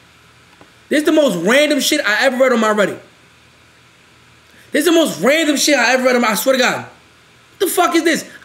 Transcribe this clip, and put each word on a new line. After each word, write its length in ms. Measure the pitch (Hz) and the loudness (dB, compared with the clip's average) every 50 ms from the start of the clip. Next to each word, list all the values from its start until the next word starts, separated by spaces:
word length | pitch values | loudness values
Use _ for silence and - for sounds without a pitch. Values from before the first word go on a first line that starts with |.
| _ _ _ _ _ _ _ _ _ _ _ - - _ _ _ _ - | _ _ _ _ _ _ _ _ _ _ _ -20 -20 _ _ _ _ -4
This 100 | 226 294 | -2 -2
is 60 | 302 | 0
the 60 | 339 | 2
most 320 | 320 311 294 269 185 175 165 | 2 2 2 2 0 -2 0
random 360 | 190 240 277 302 294 294 277 | 2 2 2 2 2 0 -2
shit 260 | - - 311 294 - | -2 -2 -2 -2 -2
I 220 | 202 208 208 240 269 | -2 -2 0 0 -2
ever 100 | 247 240 | 0 0
read 160 | 262 262 247 | 0 0 2
on 60 | 226 | 0
my 120 | 220 214 | 0 0
Reddit. 280 | 214 208 202 170 135 - - - _ _ _ _ _ _ _ _ _ _ _ _ _ _ _ _ _ _ _ _ _ _ _ _ _ _ _ _ _ - - - - | 0 0 0 -2 -2 -8 -16 -20 _ _ _ _ _ _ _ _ _ _ _ _ _ _ _ _ _ _ _ _ _ _ _ _ _ _ _ _ _ -20 -14 -6 -4
This 100 | 277 302 | -2 0
is 60 | 359 330 | 2 2
the 60 | 339 | 2
most 220 | 320 226 160 139 | 2 0 -2 -2
random 340 | 170 240 285 320 330 294 294 | 0 0 0 0 0 0 -2
shit 240 | 247 - - 294 262 | 0 0 0 2 2
I 140 | 233 226 254 | 2 0 0
ever 100 | 262 247 | 0 0
read. 180 | 262 247 240 | 0 0 0
I 140 | 240 220 214 | 0 0 -2
swear 220 | 190 - 262 262 240 | -2 -2 -2 0 0
to 20 | |
God. 240 | 247 214 165 127 120 | 0 -2 -2 -4 -8
What 760 | - - - _ _ _ _ _ _ _ _ _ _ _ - | -14 -18 -20 _ _ _ _ _ _ _ _ _ _ _ -6
the 80 | 392 339 | -6 -4
fuck 280 | - - 349 349 349 | 0 0 0 0 0
is 80 | 330 302 | 0 0
this? 260 | 330 302 233 - - - - - | 0 -2 -2 -6 -10 -18 -12 -6